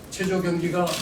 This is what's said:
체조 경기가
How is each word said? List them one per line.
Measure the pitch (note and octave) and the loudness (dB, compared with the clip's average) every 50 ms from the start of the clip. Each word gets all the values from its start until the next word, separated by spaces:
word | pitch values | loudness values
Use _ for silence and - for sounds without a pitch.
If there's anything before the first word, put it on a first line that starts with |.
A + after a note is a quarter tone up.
| - - | -14 -10
체조 | - - F#3+ F#3+ F#3+ F#3 | -6 -2 0 0 2 2
경기가 | F3 F3 E3+ E3 E3+ E3 E3 F3+ F3+ E3+ E3 - | 2 2 2 2 0 0 2 2 0 0 0 -2